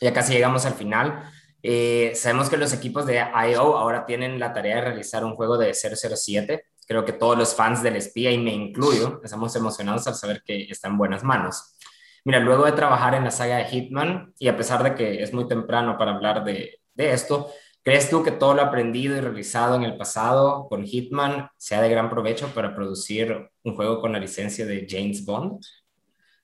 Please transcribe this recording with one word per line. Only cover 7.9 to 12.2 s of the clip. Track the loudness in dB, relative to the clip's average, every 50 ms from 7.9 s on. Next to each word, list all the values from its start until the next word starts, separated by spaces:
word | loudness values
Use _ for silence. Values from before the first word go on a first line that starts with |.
| 0 -2
espía, | -4 -6 -4 0 2 2
y | 2 2
me | 0 0 -2
incluyo, | -4 -6 -6 -2 2 4 4 4 4 2 0 -2 -6 -12
estamos | -12 -8 -6 -4 -4 -2
emocionados | -2 -2 -2 -4 -4 -2 -2 -2 -2 -2 -4
al | -6
saber | -4 -4 -4 -6 -6 -6
que | -8 -8 -8 -8 -10
está | -12 -10 -6 -2
en | 0 0
buenas | 2 0 0 0 0
manos. | 0 0 0 0 -2 -6 -8 -12 -16 _ -20 -20 -20 -20 _ -20 -20 _ _